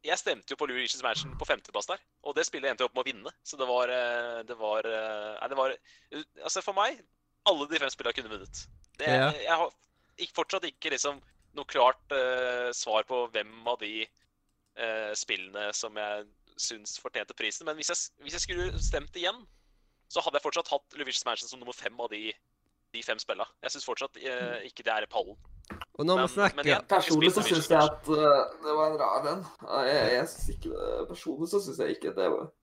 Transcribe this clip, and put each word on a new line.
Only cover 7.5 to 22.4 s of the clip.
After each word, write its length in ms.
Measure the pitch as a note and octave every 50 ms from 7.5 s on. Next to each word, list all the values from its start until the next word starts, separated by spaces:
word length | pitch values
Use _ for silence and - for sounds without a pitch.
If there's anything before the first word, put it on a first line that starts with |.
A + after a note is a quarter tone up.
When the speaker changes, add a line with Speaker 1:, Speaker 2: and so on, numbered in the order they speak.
| F#3 D3 C#3+ D3
Speaker 1:
de 80 | D#3+ D#3
fem 120 | C#3+ C3+
spillene 240 | - - B2+ A#2+ A#2+
kunne 160 | - B2 A2
vunnet. 320 | A2 G2 F#2+ - - - - - - - - _ _ -
Det, 80 | C#3+
Speaker 2:
Ja. 240 | D#3 C#3 C3 C3+ C#3+
Speaker 1:
jeg 260 | D#3 C#3+ - - E3 D#3+
har 100 | F3 - - _ _ _ _ _ _ _ _ -
ikk-, 160 | F3+ - -
fortsatt 300 | - D#3+ - - F#3+ F3+
ikke 260 | D#3+ - _ - D#3+
liksom 300 | C#3+ B2 - D3 C#3+ C3+ - - _ _ _ _ _
noe 100 | D3 C#3
klart, 360 | - - C#3 A#2+ B2+ B2+ - _ _
eh, 600 | C#3+ C3+ B2+ B2+ B2+ B2+ B2+ B2 B2 B2 B2 B2
svar 320 | A#2+ - - A#2 G#2+ A2 G#2+
på 260 | - C3 B2 A#2+ A#2
hvem 360 | A2 A2 G#2 G#2+ A2 A2+ A2+ A#2+
av 100 | B2 A#2
de, 280 | A2 G#2 A2 A2 A2 - _ _ _ _ _ _ _ _ _ _ _ _ _
eh, 360 | - A#2 A2+ A2 A2 A2 G#2+ G#2+
spillene 580 | G#2 - - A2 F#2+ F#2 F#2+ G2 G#2 G#2 G#2 G#2
som 200 | - - A2 G#2+
jeg 320 | G#2+ G#2+ G#2 G#2 G#2 G#2+ G#2 _ _ _ _ _
synes 420 | - - - A#2 G#2+ G#2 - - -
fortjente 360 | - - - A2 G#2 - -
prisen, 300 | - A2+ G#2+ G2+ - E3
men 100 | D#3+ D3+
hvis 120 | D#3 D#3+ E3
jeg 80 | E3+
s-, 160 | - - - _ _
hvis 140 | C#3 C#3+
jeg 80 | E3 F3
skulle 380 | - - F3+ F3 F3+ F#3 F3+ -
stemt 320 | - - - D3 D3 - -
igjen, 320 | F#3 E3+ F3+ A3 B3 A3+ _ _ _ _ _ _ _ _ _ _ _ _ _
så 100 | - F3+
hadde 140 | - E3 D3
jeg 60 | D3
fortsatt 260 | - D#3 - E3+ E3 -
hatt 220 | D3 C#3 _ _ - C#3+
Luigi's 260 | C#3+ C3 B2 - -
Mansion 240 | B2+ A2+ - A#2 A2+
som 100 | B2+ B2+
nummer 120 | B2 A#2+ B2
fem 200 | - - A#2+ A#2 A#2+
av 100 | A#2 A2+
de, 240 | G#2+ G#2 A2 A2 G#2+ _